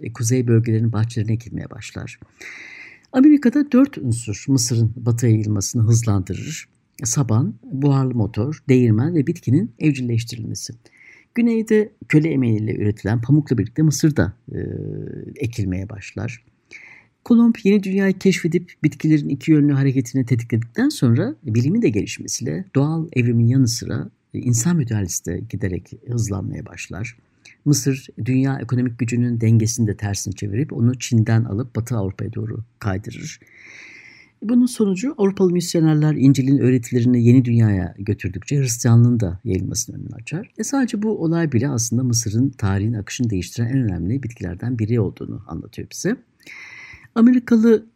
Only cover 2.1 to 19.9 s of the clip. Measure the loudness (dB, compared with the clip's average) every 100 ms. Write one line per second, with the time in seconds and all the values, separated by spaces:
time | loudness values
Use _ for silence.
2.1 | -16 -20 -20 -20 -18 -20 -20 -20 -20 _
3.1 | 4 6 8 4 2 4 4 4 2 -4
4.1 | -4 -4 -6 0 0 2 2 0 0 -2
5.1 | 0 4 2 2 -2 -2 0 2 4 2
6.1 | 0 -2 -6 -8 -12 -14 _ _ -12 -4
7.1 | -2 0 2 0 -4 -10 -2 0 2 0
8.1 | 0 -2 -2 -4 -4 2 4 4 4 2
9.1 | 0 -2 -4 0 0 0 -2 -2 0 -2
10.1 | -4 -4 -8 -10 -10 -12 -16 _ _ -20
11.1 | -20 _ -2 0 0 2 2 0 -6 0
12.1 | 2 2 2 0 0 -2 -2 -2 -2 -2
13.1 | -2 2 2 2 0 -2 0 0 2 0
14.1 | 2 0 -4 -12 -10 -8 -8 -8 -10 -10
15.1 | -14 -16 -8 -8 -4 -4 -4 -6 -12 -14
16.1 | -10 -10 -10 _ _ _ -20 -20 -20 _
17.1 | _ 2 4 4 2 2 2 2 0 0
18.1 | 0 0 0 0 -2 -4 -4 -4 0 2
19.1 | 2 0 -4 2 4 4 2 2